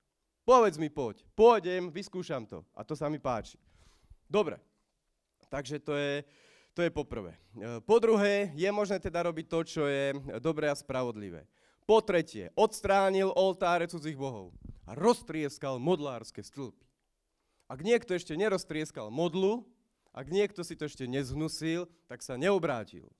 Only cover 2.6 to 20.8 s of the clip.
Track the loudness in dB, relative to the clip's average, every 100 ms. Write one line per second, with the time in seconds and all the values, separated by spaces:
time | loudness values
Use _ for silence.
2.6 | -14 -14 -10 -6 -4 -4 -2 -4 -4 -16
3.6 | _ _ _ _ _ -20 -2 0 0 -4
4.6 | _ _ _ _ _ _ _ _ -12 -10
5.6 | -8 -8 -4 -2 -2 -4 -8 _ _ _
6.6 | _ -2 -2 -2 -6 -8 -10 -16 _ -12
7.6 | -10 -6 4 4 6 4 4 2 0 -2
8.6 | 0 0 -2 -2 -4 -2 -2 -4 -4 -4
9.6 | -2 -2 0 0 0 -4 -8 -4 -2 0
10.6 | 0 -2 -4 -4 -4 -6 -10 -12 -18 _
11.6 | _ _ 4 4 6 2 0 -6 -4 2
12.6 | 2 2 2 4 4 4 2 2 2 2
13.6 | 2 2 0 -6 -8 -6 -8 -8 -14 -18
14.6 | -18 -18 -14 0 2 2 -2 -6 -6 -6
15.6 | -8 -2 0 0 0 -8 -12 -16 -16 -14
16.6 | -14 -16 _ _ _ _ _ _ _ _
17.6 | -18 -6 2 2 2 -6 -4 0 0 0
18.6 | -4 -6 -6 -8 -8 -2 -2 2 0 0
19.6 | -6 _ _ _ _ -14 -4 0 0 -2
20.6 | -12 -8